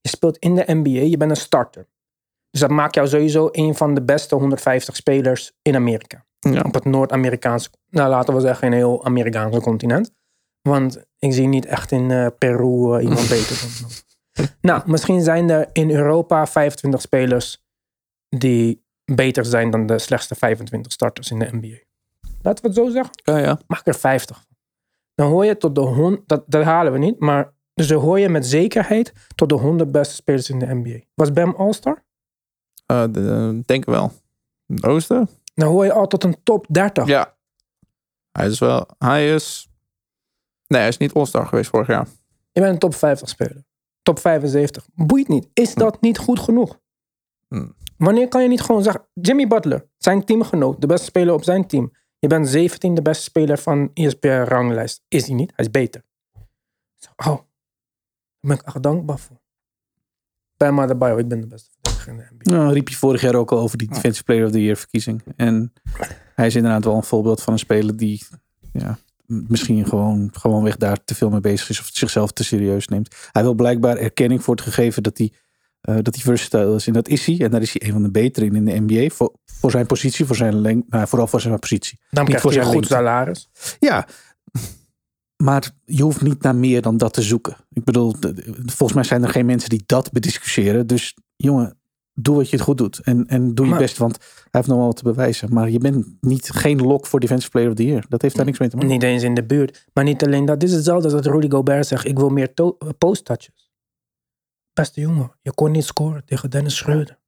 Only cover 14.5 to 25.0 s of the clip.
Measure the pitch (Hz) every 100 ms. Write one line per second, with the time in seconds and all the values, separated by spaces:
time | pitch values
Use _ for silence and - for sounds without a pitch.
14.5 | _ 180 160 - 160 - 185 165 165 170
15.5 | 160 151 - 156 151 147 160 165 165 156
16.5 | - 143 - 139 131 - 139 127 123 -
17.5 | - _ _ _ _ _ _ _ 127 131
18.5 | 120 113 117 _ _ - 127 131 127 117
19.5 | 120 117 110 107 113 - 123 - - 120
20.5 | 113 110 113 117 - 113 - 127 113 113
21.5 | 117 110 113 _ _ _ _ - - -
22.5 | 214 240 196 247 240 262 - - 151 143
23.5 | 147 _ 165 - - 139 131 - - _
24.5 | _ _ _ _ _